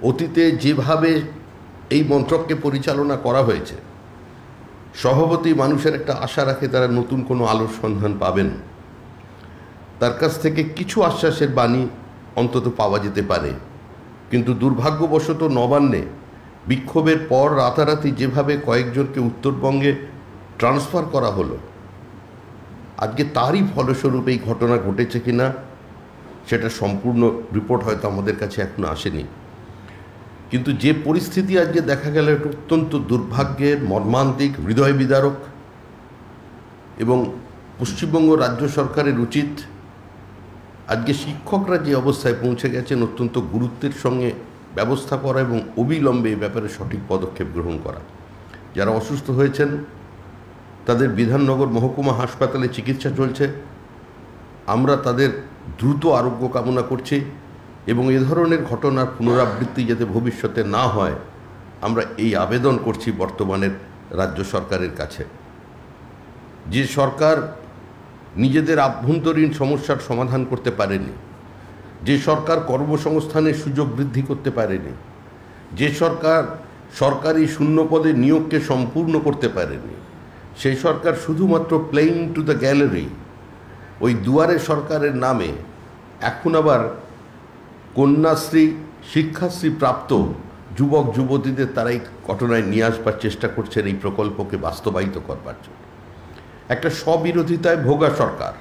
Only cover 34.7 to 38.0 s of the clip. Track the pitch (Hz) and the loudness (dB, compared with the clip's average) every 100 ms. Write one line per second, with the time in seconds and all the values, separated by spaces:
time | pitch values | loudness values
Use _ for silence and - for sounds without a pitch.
34.7 | 113 139 139 131 135 139 143 - - - | 2 4 4 4 4 4 0 -10 -18 -20
35.7 | - - - - - - - - - - | -20 -20 -20 -20 -20 -20 -20 -20 -20 -20
36.7 | - - - 113 127 113 - - - - | -20 -20 -6 0 2 0 -6 -14 -20 -20
37.7 | - 123 - | -8 -6 -4